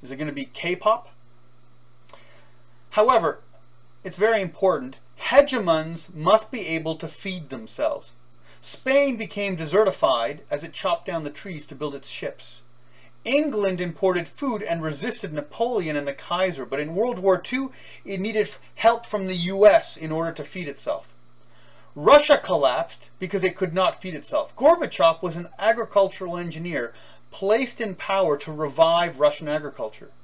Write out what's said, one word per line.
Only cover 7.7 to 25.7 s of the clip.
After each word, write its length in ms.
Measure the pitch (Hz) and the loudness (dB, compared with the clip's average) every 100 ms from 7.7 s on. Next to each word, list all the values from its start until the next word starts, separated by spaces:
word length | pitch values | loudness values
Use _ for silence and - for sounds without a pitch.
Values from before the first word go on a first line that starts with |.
| - 117 92 - - - - - - | -4 -4 -4 -10 -20 -20 -20 -20 -18
Spain 560 | - - - 277 277 233 | -14 -10 0 2 2 -2
became 400 | 208 - 202 180 | -6 -4 -4 -4
desertified 840 | 160 180 214 180 147 123 117 147 - | 0 2 2 2 2 2 0 -6 -8
as 140 | 147 | -8
it 80 | 165 | -8
chopped 340 | - 190 170 - | -6 -4 -4 -4
down 180 | 175 | -6
the 60 | 151 | -8
trees 360 | 143 202 165 - | -10 -12 -12 -12
to 80 | |
build 200 | 135 147 | -8 -8
its 140 | 139 - | -8 -12
ships. 540 | - - - - - - - - - - - | -10 -10 -10 -18 -20 -20 -20 -20 -20 -20 -12
England 560 | 214 269 311 220 196 180 | 0 2 2 0 0 0
imported 460 | 175 160 190 180 160 | -6 0 0 0 -4
food 360 | - 277 220 | -6 -4 -4
and 200 | 190 165 | -4 -4
resisted 500 | 156 151 220 - 185 | -4 -6 -6 -6 -8
Napoleon 640 | 151 143 - 233 233 165 151 | -8 -10 -4 -2 0 -2 -4
and 120 | 143 | -4
the 40 | |
Kaiser, 540 | 139 - 180 190 143 120 | -8 -6 -2 -2 -2 -6
but 140 | 135 | -6
in 140 | 151 | -4
World 240 | 170 240 196 | -2 -2 0
War 200 | 190 185 | 2 2
Two, 340 | - 262 269 - - - | 2 -6 -6 -10 -20 -18
it 160 | - 196 | -8 -4
needed 360 | 196 214 208 - - | -2 0 -2 -4 -20
help 320 | - 220 226 - | 2 2 2 -2
from 200 | 208 190 | -4 -4
the 100 | 180 | -4
U 300 | 170 196 208 | -2 6 8
S 300 | 175 - - | 8 2 -10
in 140 | 156 | -6
order 220 | 156 165 | -4 -4
to 120 | 160 | -6
feed 240 | 143 185 160 | -10 -8 -10
itself. 460 | 135 - - - - - - - - - - - | -8 -6 -6 -8 -20 -20 -20 -20 -20 -20 -20 -18
Russia 440 | - 156 294 294 285 | 0 8 8 8 4
collapsed 680 | - 170 139 123 - - - - | 4 2 2 2 -4 -10 -18 -12
because 260 | 185 196 | -4 0
it 120 | 180 - | -2 -2
could 180 | 180 | -4
not 260 | 165 185 - | 0 0 0
feed 140 | 185 | -10
itself. 420 | 156 - 123 - - | -10 -4 -4 -4 2
Gorbachev 680 | 277 339 254 - 170 165 | 4 6 2 4 4 4
was 140 | 180 160 | -4 -6
an 120 | 170 - | -10 -2
agricultural 800 | 202 | 0